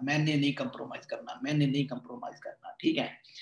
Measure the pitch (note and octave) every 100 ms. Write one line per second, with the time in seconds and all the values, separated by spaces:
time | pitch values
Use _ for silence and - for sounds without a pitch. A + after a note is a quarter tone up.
0 | C3+ D3+ D3+ D3 C#3+ - B2 - C3 -
1 | - - - - C3+ D3+ C#3 C#3 B2+ A#2+
2 | - A#2+ - - - - - - D#3+ C3+
3 | B2 - - -